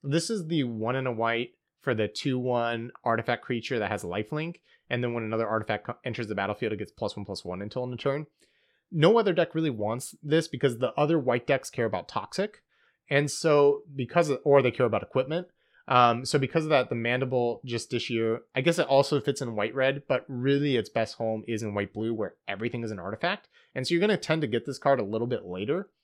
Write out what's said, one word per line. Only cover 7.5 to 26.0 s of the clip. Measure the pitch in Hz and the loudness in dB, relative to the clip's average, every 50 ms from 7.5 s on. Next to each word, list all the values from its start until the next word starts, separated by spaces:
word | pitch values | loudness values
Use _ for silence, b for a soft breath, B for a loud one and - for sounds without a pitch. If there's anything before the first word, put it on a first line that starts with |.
| 90 90 | -8 -8
until | 101 104 - 127 123 | -8 -8 -6 -6 -6
end | 123 | -6
of | 123 117 | -8 -4
turn. | - 139 139 147 156 _ _ _ _ _ _ _ _ _ _ _ _ _ | -4 -2 -2 -2 -6 _ _ _ _ _ _ _ _ _ _ _ _ _
No | - 160 147 180 220 233 | 0 4 6 6 6 6
other | 220 202 175 | 4 4 2
deck | 170 170 170 - | 2 0 0 0
really | 160 160 156 | 0 0 0
wants | 123 107 104 107 113 127 - - - _ | 0 -2 -2 -2 -2 -4 -6 -12 -16 _
this | - 147 147 165 160 - | -2 2 2 2 2 0
because | - 123 - 135 120 113 | -4 0 0 0 2 2
the | 127 113 - | -2 -2 2
other | - 151 147 165 160 | 2 2 4 2 2
white | 127 127 123 123 120 | 2 2 0 0 2
decks | - 143 131 - - | 2 0 0 0 -6
care | - - 120 | -4 -2 -2
about | 110 98 90 85 - | 0 0 -4 -6 -4
toxic, | - 107 98 - - - 196 214 - - _ _ _ _ _ _ _ _ _ _ | -6 -6 -6 -4 -4 -4 -4 -4 -6 -14 _ _ _ _ _ _ _ _ _ _
and | 139 143 147 147 | 2 2 2 2
so | - - - 165 151 147 143 143 143 143 - - 139 | -4 0 2 4 6 8 8 6 4 2 -4 -12 -6
because | 135 127 - - 170 170 151 | -6 -6 0 2 2 2 2
of, | 135 123 - | 0 0 4
or | - 139 139 | 6 6 6
they | 123 123 | 6 4
care | 113 - 131 | 2 2 2
about | 117 110 101 | 2 2 -2
equipment. | - - - 131 - 139 156 175 180 - b b b b b b b - | -4 0 0 0 0 0 -2 -6 -6 -8 b b b b b b b 2
Um, | 127 123 123 120 117 120 131 | 6 6 6 6 6 2 -2
so | - - 143 | 0 0 0
because | 135 131 - 160 156 | 0 2 0 -2 0
of | 156 | 4
that, | 147 135 123 - | 2 2 2 2
the | - | -4
Mandible | 117 113 117 123 127 131 127 127 123 120 120 117 - - | -4 -2 -2 0 0 -2 0 0 0 0 0 -2 -4 -8
Justiciar, | 127 120 113 - - - 117 - - 120 113 113 113 113 117 - _ _ | -6 -6 -6 -6 -4 -4 -4 -4 -2 -2 0 2 0 0 -2 -6 _ _
I | 131 | 0
guess | 127 170 165 175 | 0 2 2 2
it | 160 | 2
also | - 139 135 139 - 151 143 | 4 4 4 4 4 2 0
fits | - - 139 - | 0 0 -4 -2
in | 135 120 110 | -4 -6 -2
white | 104 101 113 117 | -2 -2 -2 0
red, | 135 131 135 139 143 - | 0 0 0 0 -2 -2
but | _ 139 123 - - | _ -2 -2 -2 -4
really | 135 123 123 135 143 143 143 147 135 | -8 -2 0 2 2 2 2 2 0
its | 120 107 - | 0 -2 -2
best | _ 117 113 - - | _ -2 -2 -2 -4
home | - 117 110 110 110 107 - | -4 -4 -4 -4 -4 -4 -6
is | 117 107 | -6 -4
in | 113 107 101 | -4 -4 -2
white | 101 101 98 | -4 -4 -4
blue, | _ 107 110 113 117 | _ -6 -4 -4 -2
where | 107 104 90 - _ _ | -2 -4 -6 -6 _ _
everything | - 101 98 113 120 - 120 117 | -10 -8 -6 -6 -6 -6 -6 -6
is | 107 | -6
an | 107 92 | -8 -8
artifact. | 85 92 101 - - 170 196 208 _ _ b b b b b | -8 -10 -8 -4 -2 -4 -4 -4 _ _ b b b b b
And | 131 131 | -8 -2
so | - 170 | 0 0
you're | 170 | 2
gonna | 196 214 208 | 2 2 2
tend | - - - 156 160 | 0 0 -2 0 0
to | 151 | 0
get | 117 107 117 - | 0 -2 -2 -2
this | - 131 - | -4 -10 -2
card | - 143 139 123 | 2 2 2 2
a | 107 | 2
little | 98 107 110 117 | -2 -2 -2 -2
bit | 123 123 104 90 | -2 -4 -6 -6
later | 92 90 92 101 113 151 185 196 _ _ _ | -8 -6 -6 -2 -2 -2 -4 -4 _ _ _